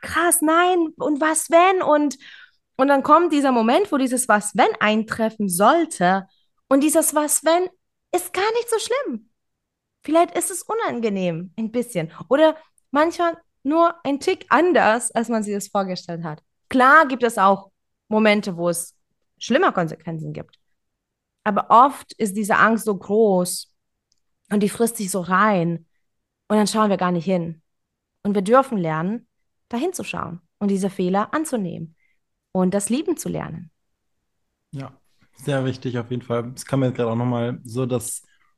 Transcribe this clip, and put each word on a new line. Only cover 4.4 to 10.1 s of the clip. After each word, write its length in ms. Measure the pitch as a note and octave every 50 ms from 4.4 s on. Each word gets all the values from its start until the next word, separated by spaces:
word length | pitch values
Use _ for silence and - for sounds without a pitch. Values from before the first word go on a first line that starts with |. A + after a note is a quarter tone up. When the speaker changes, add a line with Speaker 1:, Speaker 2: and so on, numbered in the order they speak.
| G3+ - -
Speaker 1:
wenn 140 | G3 C#4+ A4 G#4+ -
eintreffen 680 | G#3+ G#3 G#3+ A3 G#3+ A3 - - A3+ A3 A3 - G#3 F#3+
sollte. 800 | F3 F3 G3+ A#3+ D4+ E4+ D#4+ D#4+ - - F#3 F3+ F#3+ G3 F#3+ - _ _ _ _ _ _ _ -
Und 140 | C4+ C#4
dieses 320 | C#4 D#4 - E4 D#4 - C#4+
was 300 | D4+ D4+ D4 - - -
wenn 240 | D#4+ E4 F4+ F4+ F4 _ _ _ _ _ _ _ _ -
ist 180 | - - -
gar 180 | - F#4 G4 A4 A4+
nicht 160 | A#4+ A#4+ -
so 80 | A4+ G#4
schlimm. 520 | - - A4 C#5 C5+ F#4+ B3+ G#3+ - _ _ _ _ _ _ _ _ _ _ _ _ _ _ _ -
Vielleicht 320 | -